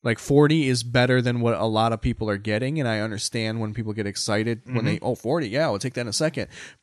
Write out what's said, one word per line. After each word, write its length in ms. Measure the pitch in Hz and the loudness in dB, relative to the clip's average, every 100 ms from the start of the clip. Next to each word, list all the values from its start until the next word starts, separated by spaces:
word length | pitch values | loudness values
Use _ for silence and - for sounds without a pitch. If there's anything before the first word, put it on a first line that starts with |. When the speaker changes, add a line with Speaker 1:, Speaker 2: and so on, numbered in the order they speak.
Speaker 1:
Like, 160 | 120 113 | -2 -4
forty 480 | - 143 147 160 135 | 4 6 6 4 2
is 160 | 123 | 0
better 380 | 120 123 123 127 | 0 2 4 4
than 180 | 120 120 | 2 0
what 140 | 117 98 | 0 2
a 80 | 110 | 2
lot 280 | 110 113 | 2 2
of 80 | 110 | 2
people 280 | 127 113 107 | -2 -2 -2
are 80 | 101 | -2
getting, 420 | 107 107 127 160 | -2 -2 0 -2
and 100 | 123 | 0
I 100 | 110 | -2
understand 640 | 110 104 - 120 110 113 | -2 -4 -4 -4 -4 -2
when 120 | 107 | -4
people 200 | 107 107 | -4 -6
get 120 | 107 101 | -4 -4
excited 540 | 101 - 107 110 117 127 | -4 0 0 0 -2 -4
when 180 | 120 127 | -2 0
they, 100 | 165 | 0
Speaker 2:
Mm-hmm. 80 | 120 | -2
Speaker 1:
"Oh, 100 | 120 | -4
forty, 320 | 113 165 123 | -2 -2 -2
yeah, 200 | 123 160 | 0 0
we'll 100 | 101 | 0
take 140 | 131 | -4
that 80 | 123 | -4
in 60 | 120 | -4
a 60 | |
second." 340 | 110 156 135 101 - - - | -2 -2 -2 -8 -12 -18 -4